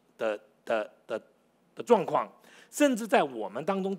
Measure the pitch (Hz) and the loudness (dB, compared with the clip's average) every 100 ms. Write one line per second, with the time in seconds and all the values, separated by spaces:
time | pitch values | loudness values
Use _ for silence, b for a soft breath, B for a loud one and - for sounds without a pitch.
0 | _ - 113 104 - _ - 113 104 - | _ -4 -4 -4 -8 _ -4 -2 -2 -10
1 | - 113 - _ _ _ _ - 147 226 | -8 -8 -8 _ _ _ _ -12 4 4
2 | 147 147 107 - B B B - 294 233 | 4 -2 -2 -10 B B B 2 2 2
3 | 220 233 151 120 98 110 160 196 190 | 2 2 2 -4 -8 -6 -4 -2 -4